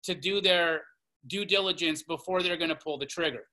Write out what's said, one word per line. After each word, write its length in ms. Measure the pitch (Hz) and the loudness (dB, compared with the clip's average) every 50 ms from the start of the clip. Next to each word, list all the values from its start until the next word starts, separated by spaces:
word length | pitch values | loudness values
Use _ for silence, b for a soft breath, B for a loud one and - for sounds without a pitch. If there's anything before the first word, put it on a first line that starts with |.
| - | -4
to 100 | - 180 | -6 -6
do 260 | 147 135 190 196 202 | -4 -2 -2 -2 2
their 420 | 190 185 180 175 170 165 160 156 - - _ _ _ _ _ _ - | 4 4 6 6 6 4 2 0 -4 -10 _ _ _ _ _ _ -12
due 180 | 123 180 196 202 | -6 -4 -4 0
diligence 580 | - 190 196 196 190 180 - 170 160 156 151 | 2 2 2 4 2 0 0 0 -2 -2 -2
before 400 | - - 165 156 - 185 185 180 | -4 -6 -6 -6 -4 -2 0 0
they're 140 | 180 180 175 | 2 0 0
gonna 200 | 165 165 160 156 | 0 0 -2 -2
pull 220 | 151 - 156 151 135 | -4 -4 -6 -6 -6
the 80 | 143 | -6
trigger. 380 | 139 - - 165 156 120 110 - _ | -8 -4 -2 -2 -2 -2 -4 -12 _